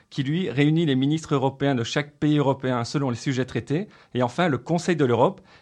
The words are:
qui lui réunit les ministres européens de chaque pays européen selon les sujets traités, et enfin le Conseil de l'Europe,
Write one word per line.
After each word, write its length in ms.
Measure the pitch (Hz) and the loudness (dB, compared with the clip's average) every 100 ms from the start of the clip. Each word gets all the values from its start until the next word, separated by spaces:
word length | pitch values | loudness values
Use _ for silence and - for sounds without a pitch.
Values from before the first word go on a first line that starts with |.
| _ | _
qui 140 | - | -6
lui 260 | 135 165 185 | -2 -2 -2
réunit 360 | 123 147 160 165 | 2 2 4 2
les 120 | 131 | 2
ministres 380 | 139 160 - 143 | 0 -2 -2 0
européens 380 | 131 135 143 | 0 0 -2
de 120 | 131 113 | 0 -2
chaque 300 | 151 147 - | -4 -4 -2
pays 220 | 151 147 | 0 2
européen 460 | 135 135 131 123 | 2 0 -2 -2
selon 260 | 117 151 139 | -2 -2 -2
les 40 | 117 | -2
sujets 300 | 143 127 123 | -2 -2 -2
traités, 420 | 120 - 147 208 - _ | -6 -4 -4 -4 -12 _
et 100 | 123 | -2
enfin 260 | 123 - 175 | -2 0 0
le 80 | 123 | 0
Conseil 400 | - 165 185 165 | -2 -2 0 2
de 80 | 131 | 2
l'Europe, 340 | 117 156 190 - - | 4 2 0 -14 -20